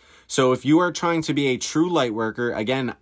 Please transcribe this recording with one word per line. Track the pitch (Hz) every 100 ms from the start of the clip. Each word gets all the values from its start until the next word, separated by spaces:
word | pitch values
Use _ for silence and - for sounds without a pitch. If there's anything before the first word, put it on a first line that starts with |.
| _ - -
So | - 127
if | -
you | 135 160
are | 180
trying | - 170 165
to | 156
be | 143 139
a | 123
true | - 156 175
light | 165 123
worker, | 107 110 107 120
again, | - 110 135 120 -